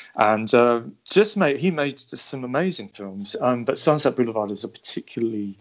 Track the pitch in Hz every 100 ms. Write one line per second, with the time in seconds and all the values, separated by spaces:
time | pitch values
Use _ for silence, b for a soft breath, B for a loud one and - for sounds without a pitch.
0 | B - 107 107 110 123 120 117 117 -
1 | - - 208 208 165 139 175 160 143 135
2 | - 143 - 135 127 127 185 175 104 -
3 | 98 95 101 - 123 123 117 135 - 151
4 | 143 127 120 110 104 101 110 - - -
5 | - - 113 110 101 98